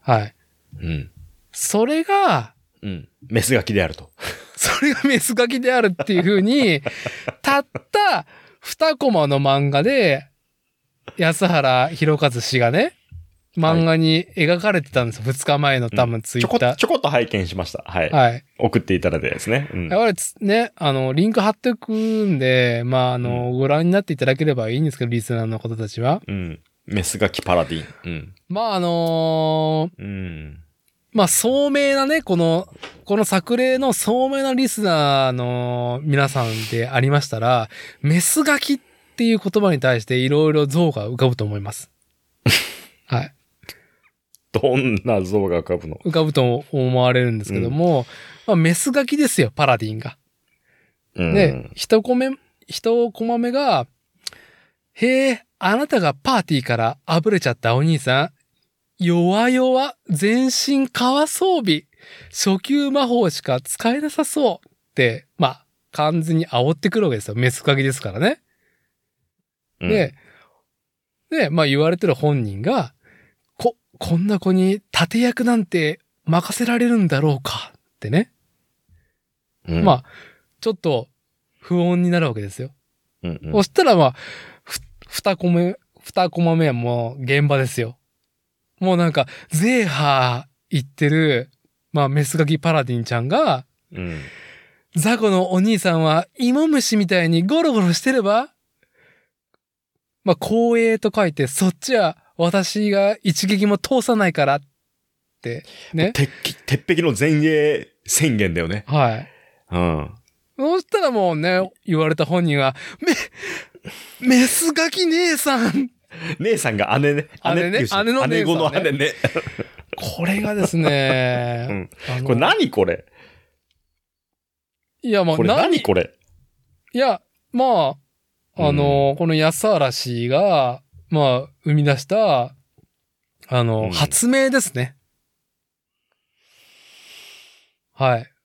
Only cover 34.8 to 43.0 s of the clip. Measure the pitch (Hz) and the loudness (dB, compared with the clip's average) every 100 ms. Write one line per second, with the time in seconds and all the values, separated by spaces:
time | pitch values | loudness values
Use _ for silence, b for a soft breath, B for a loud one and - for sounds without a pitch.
34.8 | 208 165 143 135 131 127 123 123 123 123 | 0 2 4 4 2 0 -4 -4 -4 -4
35.8 | 120 123 151 139 139 139 117 110 110 117 | -4 -4 0 2 2 0 -4 -4 -6 -4
36.8 | 120 135 131 147 143 113 117 123 110 B | -2 0 2 0 -2 -4 0 0 -2 B
37.8 | B B 139 170 - - 302 285 - 277 | B B 0 0 2 0 2 0 0 -4
38.8 | _ _ _ - 233 226 202 214 202 151 | _ _ _ -2 2 2 0 0 2 2
39.8 | 131 120 107 127 127 147 156 151 143 147 | 0 0 0 0 2 2 2 2 0 2
40.8 | 170 120 104 120 131 120 107 104 101 - | 2 0 -6 0 0 2 -4 -4 -8 -12
41.8 | - _ _ _ _ _ - - - - | -16 _ _ _ _ _ -2 -2 -4 -14
42.8 | - _ | -20 _